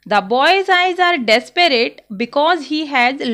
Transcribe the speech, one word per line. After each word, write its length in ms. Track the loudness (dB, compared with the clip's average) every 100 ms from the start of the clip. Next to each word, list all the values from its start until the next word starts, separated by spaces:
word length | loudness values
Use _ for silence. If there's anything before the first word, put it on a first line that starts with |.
| -2
The 120 | -2
boys' 480 | 0 0 2 2 2
eyes 300 | 0 0 0
are 180 | 0 0 0
desperate 800 | 0 0 0 2 2 -2 -6 _ -8
because 520 | -4 0 0 0 -2
he 140 | -6 -2
has 320 | 0 0 -2 -4